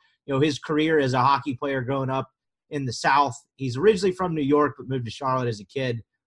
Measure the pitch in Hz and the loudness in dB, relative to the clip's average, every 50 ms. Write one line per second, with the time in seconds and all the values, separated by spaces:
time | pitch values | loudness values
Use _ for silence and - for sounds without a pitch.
0 | _ _ _ _ _ - 139 135 147 160 135 - - - 156 151 156 160 160 151 | _ _ _ _ _ -2 0 2 2 2 0 -2 -4 -2 0 0 2 4 4 4
1 | 139 131 127 131 123 135 139 131 123 147 131 - 147 143 139 131 123 120 135 135 | 2 2 2 4 4 4 4 2 0 -6 -6 -6 -4 -4 -4 -4 -2 -2 -2 -2
2 | 135 131 131 135 131 - _ _ _ _ _ _ _ _ 151 147 139 127 117 - | -2 -2 -4 -4 -6 -8 _ _ _ _ _ _ _ _ -8 -6 -6 -6 -6 -2
3 | - 156 135 143 143 135 123 - _ _ _ _ 135 131 117 131 160 214 220 180 | 0 2 2 4 2 2 -2 -8 _ _ _ _ -6 -6 -4 2 4 4 4 4
4 | 196 190 180 - 185 180 165 156 143 135 147 147 147 139 113 - 123 120 135 131 | 0 -2 0 0 -4 -4 -2 -2 2 2 4 4 4 2 0 -6 -8 -6 -6 -6
5 | 120 113 - - 143 131 131 131 127 120 110 101 104 - - 135 131 127 120 113 | -6 -8 -10 -6 -4 -2 -2 0 -2 -2 -4 -6 -10 -10 -6 -4 -4 -4 -4 -6
6 | - _ _ _ _ | -10 _ _ _ _